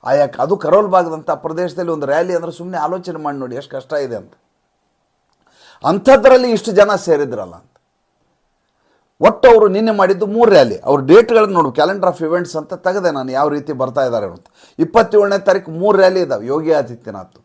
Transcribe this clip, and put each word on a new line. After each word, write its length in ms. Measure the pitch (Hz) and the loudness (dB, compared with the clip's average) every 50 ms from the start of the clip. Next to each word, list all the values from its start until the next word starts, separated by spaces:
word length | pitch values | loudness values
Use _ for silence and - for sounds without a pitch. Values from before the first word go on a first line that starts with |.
| - | -2
ಆಯಾ 200 | 120 135 143 147 135 - | 0 0 0 0 0 -2
ಕ-, 80 | - 123 | -4 -2
ಅದು 100 | 151 190 196 - | -2 -2 -2 0
ಕರೋಲ್ 240 | 147 165 202 214 202 180 | 2 2 2 2 4 2
ಭಾಗದಂಥ 380 | 185 175 165 160 156 147 - 147 139 - | 0 0 0 -4 -10 -6 -6 -6 -6 -6
ಪ್ರದೇಶದಲ್ಲಿ 480 | 156 160 160 180 175 139 175 180 170 165 | -8 -6 -6 -6 -6 -6 -6 -6 -6 -6
ಒಂದು 120 | 156 147 135 | -6 -4 -2
ರ್ಯಾಲಿ 220 | 139 156 175 180 180 | -2 -2 0 -2 -2
ಅಂದ್ರೆ 160 | 170 165 160 156 - | -4 -6 -6 -12 -12
ಸುಮ್ಮನೆ 200 | 170 180 185 170 151 | -14 -10 -8 -6 -4
ಆಲೋಚನೆ 340 | 151 180 185 180 180 170 160 156 | -4 -6 -6 -8 -10 -12 -10 -8
ಮಾಡಿ 140 | 147 143 139 | -8 -8 -8
ನೋಡಿ 160 | 131 127 120 127 | -10 -10 -10 -12
ಎಷ್ಟು 120 | 139 - 143 | -14 -12 -14
ಕಷ್ಟ 160 | 135 127 _ - 147 143 | -14 -12 _ -8 -6 -6
ಇದೆ 120 | 131 120 107 | -6 -8 -10
ಅಂತ. 140 | 95 - _ _ _ _ _ _ _ _ _ _ _ _ _ _ _ _ _ _ _ _ _ _ _ _ _ _ _ - - _ - | -12 -14 _ _ _ _ _ _ _ _ _ _ _ _ _ _ _ _ _ _ _ _ _ _ _ _ _ _ _ -20 -20 _ -2
ಅಂಥದ್ರಲ್ಲಿ 640 | 143 170 202 - 262 269 262 208 262 254 254 247 247 226 | -2 -2 0 4 4 4 6 6 6 6 6 4 2 0
ಇಷ್ಟು 140 | 214 - 233 202 190 | -2 -2 -2 2 2
ಜನ 120 | 208 202 208 185 - | 4 4 2 -4 0
ಸೇರಿದ್ರಲ್ಲ 480 | - 165 143 147 135 110 104 98 92 85 82 _ | 0 0 0 0 -4 -6 -10 -10 -12 -14 -20 _
ಅಂತ. 120 | _ _ _ _ _ _ _ _ _ _ _ _ _ _ _ _ _ _ _ _ _ _ _ _ _ _ _ _ _ _ _ | _ _ _ _ _ _ _ _ _ _ _ _ _ _ _ _ _ _ _ _ _ _ _ _ _ _ _ _ _ _ _
ಒಟ್ಟು 240 | - 202 220 - - 254 233 | 0 0 0 4 4 6 6
ಅವರು 140 | 220 208 208 185 | 6 6 4 2
ನಿನ್ನೆ 180 | 202 220 226 220 202 | 0 -2 -2 0 0
ಮಾಡಿದ್ದು 260 | 190 185 196 180 214 196 208 | 2 0 0 -2 -2 -4 0
ಮೂರು 120 | 226 233 226 202 | 2 2 4 6
ರ್ಯಾಲಿ. 240 | 170 135 120 101 - - - | 6 4 4 0 -8 -2 0
ಅವ್ರ 100 | 139 143 135 131 | 0 0 4 6
ಡೇಟ್ಗಳನ್ನ 440 | 165 214 240 226 240 226 214 202 196 175 | 6 6 6 6 4 2 2 2 2 0
ನೋಡು, 120 | 160 135 120 - | 0 0 0 0
ಕ್ಯಾಲೆಂಡರ್ 320 | 143 170 196 202 185 185 170 | 0 0 0 -2 -2 -2 -2
ಆಫ್ 100 | - 165 156 | -2 -4 -4
ಇವೆಂಟ್ಸ್ 260 | 165 180 180 170 - 160 | -2 -2 -4 -4 -8 -10
ಅಂತ 120 | 151 - 185 180 _ | -10 -10 -14 -6 _
ತೆಗೆದೆ 260 | 185 185 202 185 175 151 143 | -4 -4 0 -2 -2 -2 -2
ನಾನು, 140 | 131 131 127 131 | -6 -4 -2 0
ಯಾವ 100 | 143 151 147 | 0 0 -2
ರೀತಿ 180 | 147 139 147 151 127 131 | -4 -6 -8 -6 -4 -4
ಬರ್ತಾ 220 | 127 123 147 135 127 | -4 -2 -2 -2 -2
ಇದ್ದಾರೆ 200 | 117 113 104 95 85 | -2 -4 -4 -6 -10
ಅಂತ. 100 | - _ _ _ _ _ _ _ - | -14 _ _ _ _ _ _ _ -4
ಇಪ್ಪತ್ತೇಳನೇ 640 | 160 160 - 233 226 226 - 208 202 202 196 202 196 202 | -4 0 2 0 0 2 2 0 2 2 0 -2 0 0
ತಾರೀಕು 240 | 185 190 185 - 160 160 180 | -2 -2 -2 -8 -10 -4 -2
ಮೂರು 140 | 208 208 190 190 | 0 2 4 2
ರ್ಯಾಲಿ 200 | 185 185 185 175 | 2 2 0 -2
ಇದ್ದಾವೆ 200 | 147 135 107 107 120 135 | -2 -4 -6 -4 -4 -4
ಯೋಗಿ 200 | 156 160 156 160 147 | -4 -2 0 -2 -2
ಆದಿತ್ಯನಾಥ್. 580 | 135 - 120 117 _ 110 101 98 92 - _ _ _ | -2 -6 -10 -18 _ -16 -16 -16 -16 -18 _ _ _